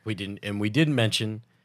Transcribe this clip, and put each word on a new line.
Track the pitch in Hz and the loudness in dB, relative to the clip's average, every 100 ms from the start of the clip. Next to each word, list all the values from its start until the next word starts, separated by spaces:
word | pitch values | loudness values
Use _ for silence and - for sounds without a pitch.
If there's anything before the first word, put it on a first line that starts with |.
We | 110 | -8
didn't, | 101 98 101 | -6 -6 -8
and | 101 101 | -6 -2
we | 107 | 0
didn't | 127 156 | 4 4
mention | 131 110 - 110 110 - _ | 4 2 2 -4 -6 -12 _